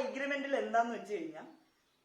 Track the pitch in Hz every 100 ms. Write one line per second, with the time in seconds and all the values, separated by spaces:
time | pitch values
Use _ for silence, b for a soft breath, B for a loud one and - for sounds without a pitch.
0 | 240 269 277 277 277 254 214 226 240 208
1 | 190 196 160 - - - _ _ _ _